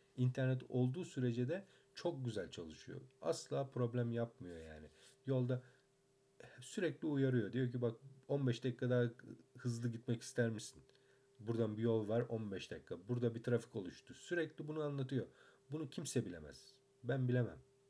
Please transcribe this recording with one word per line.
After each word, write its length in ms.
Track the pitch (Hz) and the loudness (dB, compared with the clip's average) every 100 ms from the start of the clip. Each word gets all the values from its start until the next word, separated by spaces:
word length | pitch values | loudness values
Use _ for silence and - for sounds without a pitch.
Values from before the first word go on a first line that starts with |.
| _ - | _ 2
İnternet 460 | 127 127 131 131 - | 2 4 2 0 0
olduğu 360 | 127 127 156 | 2 2 2
sürece 440 | 175 - 123 120 123 | -4 0 2 2 0
de 160 | 180 - - _ | -2 -6 -20 _
çok 300 | - 175 139 | -4 -4 -2
güzel 260 | 123 101 85 | -4 -4 -6
çalışıyor. 500 | - 82 73 - 87 - _ | -8 -10 -12 -12 -12 -14 _
Asla 440 | 170 165 - 139 131 | -2 -2 -2 -4 -2
problem 460 | - 120 123 120 | 0 0 2 0
yapmıyor 440 | 117 117 - 90 82 | 0 -2 -4 -12 -12
yani. 300 | 80 78 76 - - - - | -12 -14 -18 -20 -20 -10 0
Yolda 360 | 131 123 123 - _ _ _ _ _ _ _ - - | 2 2 0 -4 _ _ _ _ _ _ _ -20 -16
sürekli 460 | - - 170 131 160 | -8 -2 -2 0 0
uyarıyor. 460 | 143 135 123 98 | 4 6 4 4
Diyor 200 | 123 123 | 2 0
ki, 100 | 120 | 2
"Bak, 140 | 120 117 - - - | 0 -2 -14 -20 -2
on 180 | 143 131 | 2 2
beş 180 | 120 | 2
dakika 260 | 131 123 127 | 0 0 4
daha 200 | 123 120 - 113 - - - | 4 4 0 -14 -16 -18 -4
hızlı 300 | 127 117 120 | -2 0 -2
gitmek 340 | 113 - 113 | -4 -2 -2
ister 280 | - - 117 | -2 0 0
misin? 320 | 107 - - - _ _ _ _ _ | 0 -8 -16 -20 _ _ _ _ _
Buradan 360 | 107 113 110 104 | -2 2 2 2
bir 60 | |
yol 260 | 117 113 104 | 4 4 4
var, 160 | 113 123 | 0 0
on 240 | 113 107 | -2 -4
beş 180 | 95 - | -6 -8
dakika. 260 | 80 - 85 98 | -10 -8 -12 -4
Burada 260 | 123 120 | 0 0
bir 80 | 117 | 0
trafik 340 | 123 120 - 107 | 2 2 2 -6
oluştu." 380 | 87 - - | -6 -10 -18
Sürekli 540 | - - 175 156 - 151 | -20 -4 -2 -2 -4 -6
bunu 140 | 156 | -4
anlatıyor. 440 | 147 143 131 131 92 - - - _ | -2 -2 0 -2 -2 -10 -20 -20 _
Bunu 180 | 151 143 | -6 -6
kimse 360 | - 139 131 95 | -6 0 0 0
bilemez. 480 | 85 73 - - - _ _ | -8 -12 -16 -20 -20 _ _
Ben 240 | 120 135 123 | -2 2 4
bilemem. 300 | 123 110 78 - _ | 4 2 -2 -18 _